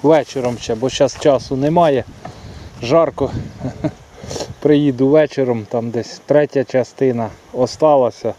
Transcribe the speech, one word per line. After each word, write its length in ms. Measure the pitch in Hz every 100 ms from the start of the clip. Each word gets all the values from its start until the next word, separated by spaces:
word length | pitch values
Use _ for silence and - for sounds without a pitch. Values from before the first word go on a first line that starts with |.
Вечором 560 | 143 156 123 135 123 120
ще, 160 | -
бо 160 | 113 131
щас 280 | - 135 -
часу 360 | 156 131 - 131
немає. 480 | 143 170 170 135 - - - - - - - -
Жарко. 480 | 117 156 156 - 139 - - - 131 - 104 -
<laughs> 640 | - - - - - -
Приїду 480 | 143 147 147 123 135
вечором, 580 | 151 151 - 127 117 101
там 200 | 120 117
десь 300 | 117 110 - -
третя 380 | 143 147 139
частина 640 | 127 131 120 - 135 120 110 - -
осталася. 800 | - 123 - 156 143 123 - 113